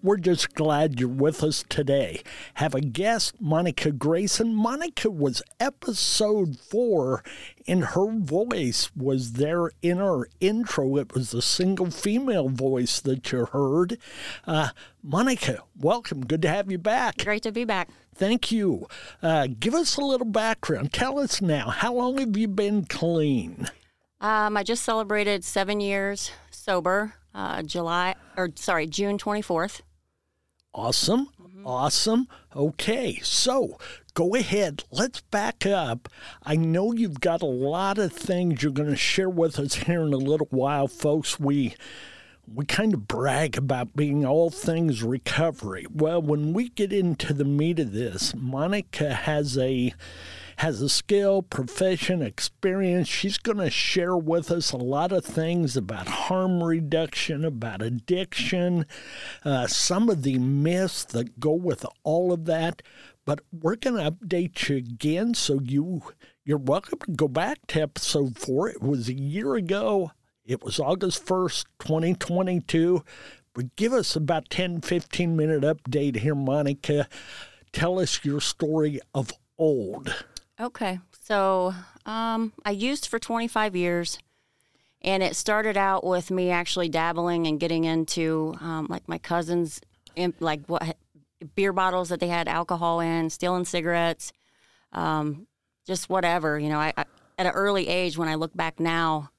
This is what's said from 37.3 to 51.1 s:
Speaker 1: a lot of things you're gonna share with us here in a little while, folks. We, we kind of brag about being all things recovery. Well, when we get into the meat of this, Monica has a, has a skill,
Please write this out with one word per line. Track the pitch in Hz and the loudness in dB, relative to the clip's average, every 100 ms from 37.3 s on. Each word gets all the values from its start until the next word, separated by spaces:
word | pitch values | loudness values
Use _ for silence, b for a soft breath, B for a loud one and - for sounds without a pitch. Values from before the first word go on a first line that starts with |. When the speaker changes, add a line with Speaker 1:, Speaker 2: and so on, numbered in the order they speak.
| 165 | 2
Speaker 1:
a | 165 | 0
lot | 123 139 165 196 196 | 0 0 0 0 2
of | 190 | 0
things | - - 180 180 143 | -2 -2 2 2 2
you're | 147 | 0
gonna | 139 147 135 | 0 0 2
share | - - 190 | 2 2 2
with | 175 165 156 | 2 2 2
us | 143 | -2
here | - - 170 | -2 0 2
in | 160 | 2
a | 135 | 2
little | 135 156 151 | 2 2 2
while, | 127 135 143 139 | 2 2 2 0
folks. | - 151 151 139 - | 0 2 2 0 -2
We, | 143 143 123 - B B B B B B - | 2 2 2 -2 B B B B B B -14
we | 113 143 | -8 -4
kind | - 220 | 0 0
of | 170 104 | 0 -2
brag | 110 135 131 156 117 | -2 0 0 0 -2
about | 135 131 123 - | 0 0 -2 0
being | 147 143 139 | 0 2 4
all | 151 170 | 4 4
things | 165 - 160 165 117 | 2 -2 2 2 0
recovery. | 113 131 - - 165 143 107 92 - | 0 -2 -2 2 0 0 -8 -10 -8
Well, | 147 156 175 | 0 2 2
when | 151 147 151 | 2 0 2
we | 180 240 | 0 -2
get | - 202 | -2 0
into | 202 180 160 - | 2 2 0 -2
the | 143 | 0
meat | 139 143 160 170 | 2 4 2 2
of | 131 | 0
this, | 101 120 95 - - | -2 -4 -2 -4 -4
Monica | 127 135 165 202 185 - 147 | -4 -2 0 -2 -4 -2 -2
has | 123 - 151 147 127 | 0 0 0 0 0
a, | 131 131 123 - B B B B B B | 2 2 0 -2 B B B B B B
has | 160 175 | -2 0
a | 214 | 0
skill, | - - | 0 4